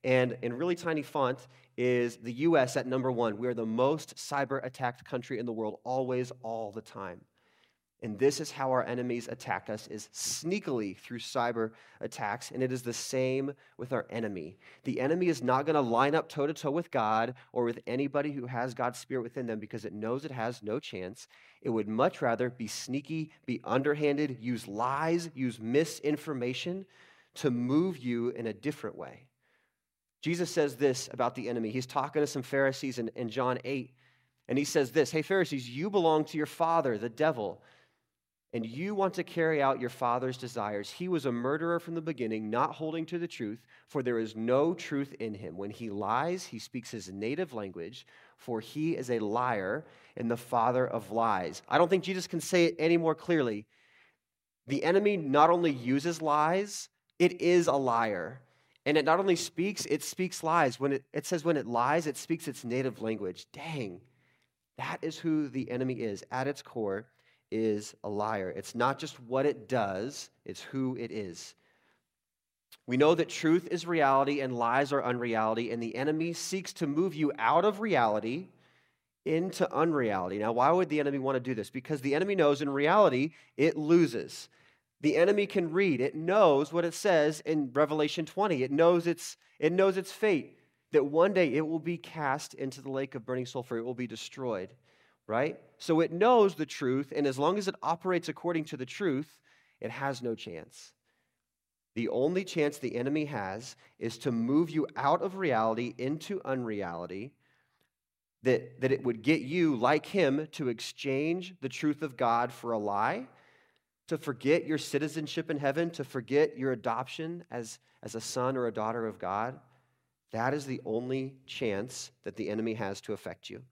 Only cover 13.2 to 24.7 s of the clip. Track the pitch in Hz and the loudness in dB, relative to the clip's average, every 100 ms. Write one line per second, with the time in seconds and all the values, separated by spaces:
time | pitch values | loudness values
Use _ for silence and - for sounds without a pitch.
13.2 | 131 131 135 139 _ - 131 123 - 117 | 0 0 -4 -8 _ -14 -4 -4 -4 -6
14.2 | 110 95 78 - - - - 120 135 165 | -6 -6 -12 -16 -20 -12 -8 -2 0 2
15.2 | 175 151 123 131 147 151 123 117 139 156 | 2 0 2 2 4 2 4 4 4 2
16.2 | - - 143 156 151 151 170 135 110 110 | -2 -2 -2 -2 -2 -2 -2 0 2 2
17.2 | 117 127 - 123 120 113 - 123 139 143 | 0 -6 -8 -2 -2 -2 -4 -2 0 -2
18.2 | 147 139 123 123 127 123 123 123 - 131 | -2 -6 -6 -4 -4 -2 -4 -4 -6 -6
19.2 | 117 - 120 110 104 113 101 101 110 131 | -4 -6 -6 -6 -6 -10 -10 -6 -4 -4
20.2 | 151 127 113 120 104 117 - 101 92 - | -6 -4 -4 -4 -4 -4 -6 -8 -10 -10
21.2 | - - - _ - 113 104 110 139 - | -20 -20 -20 _ -2 -2 0 2 2 2
22.2 | 131 117 123 123 110 - - 135 143 160 | 0 0 -2 -4 -10 -8 -6 -6 -6 -8
23.2 | 151 _ - 123 - 127 143 147 147 143 | -8 _ -6 -6 0 2 2 2 2 2
24.2 | 151 120 117 117 - | -2 -4 -4 -4 -6